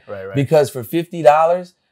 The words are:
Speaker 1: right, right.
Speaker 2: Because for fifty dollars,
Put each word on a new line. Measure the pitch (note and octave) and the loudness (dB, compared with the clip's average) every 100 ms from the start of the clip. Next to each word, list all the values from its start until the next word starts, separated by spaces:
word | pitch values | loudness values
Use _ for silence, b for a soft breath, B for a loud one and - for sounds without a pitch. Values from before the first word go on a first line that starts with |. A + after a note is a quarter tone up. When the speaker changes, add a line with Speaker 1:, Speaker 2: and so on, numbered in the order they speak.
| - | -16
Speaker 1:
right, | G2+ F#2+ | -14 -8
right. | A#2+ | -6
Speaker 2:
Because | C#3 D#3+ C#3+ | 0 2 0
for | C3+ | -4
fifty | A2+ E3 E3 E3+ | -6 -6 -6 0
dollars, | D3 D3+ E3 F3+ F3+ _ _ | 2 4 2 0 -6 _ _